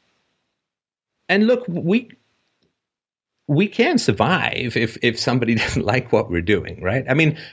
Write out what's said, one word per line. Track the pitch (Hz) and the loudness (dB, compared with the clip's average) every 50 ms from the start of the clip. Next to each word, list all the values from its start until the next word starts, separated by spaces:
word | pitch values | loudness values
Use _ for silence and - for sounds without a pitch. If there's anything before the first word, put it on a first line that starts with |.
| _ _ _ _ _ _ _ _ _ _ _ _ _ _ _ _ _ _ _ _ _ _ _ _ _ - | _ _ _ _ _ _ _ _ _ _ _ _ _ _ _ _ _ _ _ _ _ _ _ _ _ 0
And | 185 202 214 | 2 2 4
look, | 233 247 240 - - | 2 2 0 -2 -4
we, | 170 165 151 170 208 247 247 - - _ _ _ _ _ _ _ _ _ _ _ _ _ _ _ _ _ _ _ _ _ _ _ _ _ _ - | -6 -4 0 0 0 0 -2 -4 -14 _ _ _ _ _ _ _ _ _ _ _ _ _ _ _ _ _ _ _ _ _ _ _ _ _ _ -2
we | 147 156 208 208 | 0 0 0 0
can | - - 233 349 339 - | 0 0 2 2 2 2
survive | - - 101 - 110 143 185 - - - - - 127 117 - | 2 2 2 2 2 2 2 0 0 -2 -4 -4 -4 -4 -2
if, | 117 117 113 - - - | -2 -2 -2 -2 -2 0
if | 120 117 - | 0 0 0
somebody | - 131 120 127 120 117 117 | 0 0 0 0 2 0 0
<laughs> | - | 0
doesn't | - - - 135 - | 0 -2 -2 -2 -2
like | 101 117 127 123 - | 0 -2 -2 0 0
what | - 107 110 - | 0 0 0 0
we're | 87 87 | -2 -2
doing, | 87 107 104 87 78 - - - | 0 2 0 0 0 -4 -10 -6
right? | - - 117 135 131 127 | -4 -2 -2 -2 -2 0
I | 131 | 0
mean, | 156 160 156 156 - - - | 2 2 2 0 -2 -8 -18